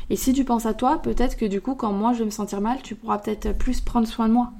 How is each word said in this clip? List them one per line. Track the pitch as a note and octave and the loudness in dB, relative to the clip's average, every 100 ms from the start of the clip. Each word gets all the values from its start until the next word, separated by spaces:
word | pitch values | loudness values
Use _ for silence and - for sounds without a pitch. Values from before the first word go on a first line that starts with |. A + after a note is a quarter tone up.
| - | -6
Et | G3+ | -2
si | C4+ | 2
tu | C4 C4 | 2 2
penses | A#3 A3 | 0 0
à | |
toi, | G#3+ B3+ D#4+ | 0 0 0
peut-être | A#3+ A3 B3+ - | 0 2 2 0
que | G#3+ | -2
du | G3 | -2
coup, | B3+ C4 | -4 -4
quand | A3 | -2
moi | G3 A3+ | 2 4
je | A#3+ | 4
vais | G#3+ | -2
me | |
sentir | G#3 G3 G3+ | -4 -6 -2
mal, | G#3+ C4+ | -2 -2
tu | - G#3+ | -6 -10
pourras | A3+ G#3 | -4 -4
peut-être | A3 G#3+ G#3+ | -2 -4 -2
plus | G3+ - B3 | 0 2 2
prendre | - A#3+ A3 | 0 2 0
soin | - A3 | 2 2
de | |
moi. | A#3 A#3+ | 4 2